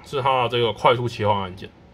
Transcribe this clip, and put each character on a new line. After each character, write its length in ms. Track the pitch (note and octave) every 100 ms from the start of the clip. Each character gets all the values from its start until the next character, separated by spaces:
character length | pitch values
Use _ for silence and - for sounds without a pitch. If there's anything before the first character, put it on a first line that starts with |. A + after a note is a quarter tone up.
是 160 | - C#3+
它 220 | C3+ C3
的 60 | B2
这 100 | A#2+
个 140 | A#2
快 220 | G#2 C#3 B2
速 120 | A#2+
切 180 | - G#2
换 160 | G2+
按 120 | F#2+
键， 140 | F#2 - - -